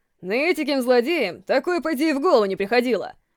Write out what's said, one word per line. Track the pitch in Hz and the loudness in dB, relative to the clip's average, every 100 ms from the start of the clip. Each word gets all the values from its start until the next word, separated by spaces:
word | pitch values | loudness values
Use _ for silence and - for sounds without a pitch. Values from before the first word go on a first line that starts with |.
| _ _ | _ _
Нытиким | 180 226 320 302 285 277 | -6 -2 0 0 -2 -2
злодеям | 240 247 240 339 202 160 | 2 2 2 0 -2 -4
такое, | - 254 294 349 | -2 -2 0 -2
по | 320 | -2
идее, | 269 320 277 | -2 0 0
в | |
голову | 339 262 202 | 2 2 2
не | 185 | -2
приходило. | 196 247 247 202 104 - _ | -2 0 0 -2 -4 -14 _